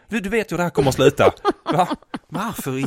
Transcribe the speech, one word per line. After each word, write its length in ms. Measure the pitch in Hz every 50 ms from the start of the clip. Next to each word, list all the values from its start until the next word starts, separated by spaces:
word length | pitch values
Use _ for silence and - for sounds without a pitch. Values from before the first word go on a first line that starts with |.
| _ -
du, 120 | 202 233
du 100 | 185 196
vet 220 | 220 226 202 -
ju 20 | 175
hur 40 | 156
det 60 | -
här 60 | -
kommer 200 | - 147 139 135
att 60 | -
sluta." 380 | - 131 143 - - - - - - - 415
<laughs> 140 | - - - - -
Va? 140 | 359 - - 302 - _ _ - - - _
Varför 500 | 156 170 208 226 - - - 143 131 135
i 40 | 135